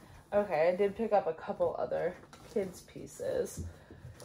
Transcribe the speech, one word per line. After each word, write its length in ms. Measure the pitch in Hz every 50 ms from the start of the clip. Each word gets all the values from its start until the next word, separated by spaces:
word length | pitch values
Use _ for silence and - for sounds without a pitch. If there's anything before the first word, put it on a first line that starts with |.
| - - - - - - -
Okay, 360 | 208 208 196 175 147 160 175
I 80 | 185
did 180 | 185 202 202 196
pick 180 | - 226 214 208
up 140 | 196 -
a 60 | 160 160
couple 420 | - - - 196 - 180 165 -
other 380 | - - - 156 156 156 175 - - - - - - - - -
kids 300 | 220 190 185 175 - -
pieces. 840 | - - 143 139 - - - - 190 - - - - - - - 85 - - - - - - - - - -